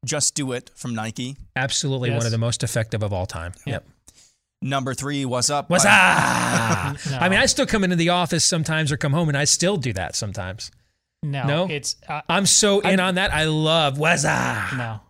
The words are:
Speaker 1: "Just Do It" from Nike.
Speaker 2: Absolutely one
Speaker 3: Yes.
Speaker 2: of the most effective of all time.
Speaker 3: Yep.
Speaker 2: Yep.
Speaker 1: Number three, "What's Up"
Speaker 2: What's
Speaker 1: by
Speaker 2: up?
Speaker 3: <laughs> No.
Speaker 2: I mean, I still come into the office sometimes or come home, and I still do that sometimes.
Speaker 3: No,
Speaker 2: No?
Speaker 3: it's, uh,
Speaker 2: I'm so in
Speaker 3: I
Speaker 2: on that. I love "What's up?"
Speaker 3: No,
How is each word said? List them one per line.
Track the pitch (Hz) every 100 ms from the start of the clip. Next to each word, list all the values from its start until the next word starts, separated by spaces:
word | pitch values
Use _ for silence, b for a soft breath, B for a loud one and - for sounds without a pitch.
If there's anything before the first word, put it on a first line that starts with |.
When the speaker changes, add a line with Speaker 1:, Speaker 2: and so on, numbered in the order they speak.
Speaker 1:
"Just | 123 151 139 -
Do | 135
It" | 123 - -
from | -
Nike. | 113 110 113 123 139 - -
Speaker 2:
Absolutely | 131 - 143 135 123
one | 117
Speaker 3:
Yes. | 117
Speaker 2:
of |
the | 113
most | 117 117
effective | 120 - 110 113
of | 104
all | 98 92
time. | - 85 - -
Speaker 3:
Yep. |
Speaker 2:
Yep. | 110 - _ - b b b _ _
Speaker 1:
Number | 139 139 131
three, | 123 139 143
"What's | 135 123 120
Up" | 147 -
Speaker 2:
What's | 175
Speaker 1:
by | 208
Speaker 2:
up? | 208 185 165 - 120 120 - 113 107 92 143 -
Speaker 3:
<laughs> |
No. | 135
Speaker 2:
I | 175
mean, | 190
I | 254
still | - 262
come | 220
into | 190 175
the | 165
office | 175 175 170
sometimes | - 170 160 156 156
or | 147
come | 151
home, | 143 165
and | 139
I |
still | 147 - 175 202
do | 127
that | 95 85 -
sometimes. | 107 95 92 104 - _ _ _ _ _
Speaker 3:
No, | 151 139 135
Speaker 2:
No? | 147 185
Speaker 3:
it's, | 151 143 - -
uh, | 151 -
Speaker 2:
I'm | 170 196
so | - 214 202
in | 180 190
Speaker 3:
I | 185
Speaker 2:
on | 180
that. | 196
I | 151
love | 156 156 156 160 147 139
"What's | 156 170
up?" | 151 139 123 117 101
Speaker 3:
No, | 131 117 110